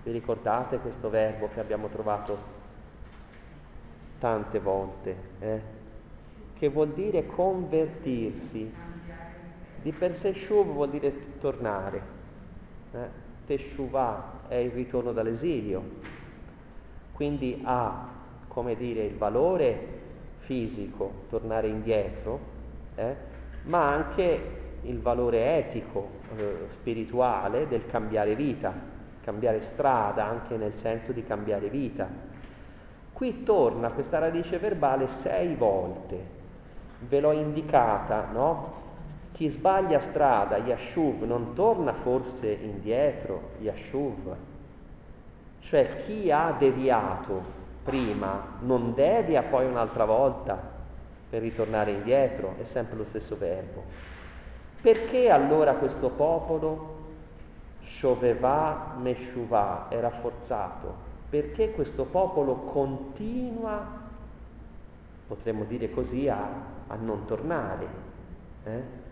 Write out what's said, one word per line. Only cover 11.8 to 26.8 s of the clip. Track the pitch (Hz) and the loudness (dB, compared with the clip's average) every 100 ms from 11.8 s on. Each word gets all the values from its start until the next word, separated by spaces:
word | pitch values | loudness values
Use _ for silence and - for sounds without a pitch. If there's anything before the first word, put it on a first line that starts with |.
| 95 98 - - - - - - - - - | -2 -6 -8 -14 -16 -16 -16 -16 -16 -16 -12
Eh? | 117 120 - - - - | -10 -10 -12 -16 -16 -2
Teshuvah | 139 - - 131 131 123 104 - - - | -2 -2 -6 -2 0 0 -2 -8 -12 -4
è | 123 | 0
il | 123 | 0
ritorno | 120 123 127 120 | -2 -2 0 0
dall'esilio, | 110 113 113 160 143 104 92 101 - - - - - - - - - - - - | 0 0 0 0 0 0 -4 -4 -12 -12 -14 -16 -16 -16 -18 -16 -16 -16 -18 -16
quindi | - 147 147 127 120 123 | -4 -2 0 -2 -2 0
ha, | 123 113 92 - - - - - | 2 2 -2 -10 -14 -16 -16 -8
come | - 123 113 | -4 -2 -2
dire, | 123 110 | -2 -2
il | 107 101 | -2 0
valore | 104 110 165 185 135 - - - - - - - | 2 4 4 6 4 2 -4 -12 -12 -14 -14 -14
fisico, | - 131 110 101 95 92 98 - - | -4 -2 -2 -4 -8 -4 -6 -6 -4
tornare | 113 113 110 110 | -4 0 0 2
indietro, | 107 107 110 95 - 107 131 - - - - - - | 0 2 2 2 -4 -4 -6 -8 -12 -12 -12 -12 -4
eh? | 113 139 - - - - | -4 -4 -10 -12 -12 -10
Ma | - 170 147 | 2 4 6
anche | 147 160 - 180 156 - - - - | 4 0 2 4 2 0 -8 -10 -8
il | 113 120 | -6 -2
valore | 113 120 120 113 120 160 | 2 4 4 6 6 4
etico, | - 117 - 101 101 - - 110 | 2 -4 -4 -6 -6 -10 -10 -4
eh, | 104 90 95 | -4 -2 -8
spirituale | - | -6